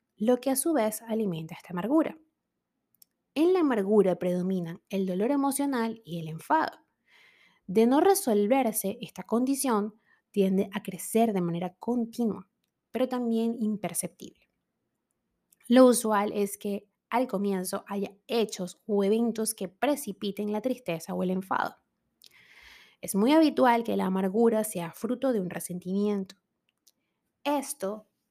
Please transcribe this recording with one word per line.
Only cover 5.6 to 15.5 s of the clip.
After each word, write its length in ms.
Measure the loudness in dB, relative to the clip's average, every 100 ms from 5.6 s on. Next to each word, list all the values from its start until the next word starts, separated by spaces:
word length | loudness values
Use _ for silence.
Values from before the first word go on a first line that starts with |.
| -2 -2 -4 -6 -10
y 160 | -10
el 80 | -8
enfado. 480 | -10 -2 0 0 -8 _ _ _ _ _ _ _ _ -2
De 180 | 4 6
no 140 | 6
resolverse 960 | 6 4 4 2 4 2 2 -2 -6 -6
esta 220 | -12 -14
condición, 760 | -4 -2 0 0 0 0 -2 -8 _ _ _
tiende 380 | 0 2 2 0
a 80 | -6
crecer 520 | -8 -12 -2 0 2
de 80 | 0
manera 340 | -2 -2 -6 -8
continua, 720 | -4 -4 -4 -4 -4 -4 -12 _ _ _ _
pero 180 | -4 -2
también 480 | -2 -2 0 -2 -2
imperceptible. 920 | -4 -4 -6 -6 -8 _ -20 _ _ _ _ _ _ _ _ _ _ _ _